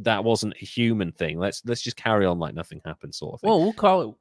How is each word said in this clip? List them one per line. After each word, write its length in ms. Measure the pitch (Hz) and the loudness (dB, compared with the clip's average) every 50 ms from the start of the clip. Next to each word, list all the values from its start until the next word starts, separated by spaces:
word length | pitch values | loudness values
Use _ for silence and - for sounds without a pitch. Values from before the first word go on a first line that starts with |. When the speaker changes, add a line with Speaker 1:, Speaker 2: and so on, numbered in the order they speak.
Speaker 1:
that 220 | 101 117 110 101 110 | 0 0 2 2 2
wasn't 320 | 113 113 104 - 107 - - | 2 2 2 0 -4 -6 -8
a 60 | 98 | -12
human 460 | - - 123 117 117 113 107 95 82 | -6 -2 2 2 2 2 2 0 -2
thing. 260 | - - 87 78 78 82 | -4 -4 -4 -4 -2 -2
Let's, 240 | 92 101 - - - | -2 -2 -4 -4 -6
let's 160 | 117 117 - - | -6 -6 -4 -6
just 140 | 123 - - | -8 -8 -4
carry 280 | - 117 110 104 98 | 0 2 4 4 4
on 140 | 90 87 85 | 4 2 0
like 160 | 82 76 - | -2 -4 -6
nothing 260 | 82 82 - 80 76 - | -8 -10 -10 -12 -14 -12
happened, 300 | 80 78 - - 73 - | -12 -12 -12 -14 -16 -14
sort 220 | - 76 80 - | -12 -12 -12 -10
of 60 | - | -4
thing. 80 | - 208 | 0 2
Speaker 2:
Well, 120 | 220 170 | 4 4
we'll 120 | 165 214 214 | 4 2 2
call 280 | - 214 190 190 185 143 107 | 2 4 4 4 4 2 -2
it, 60 | - _ | -6 _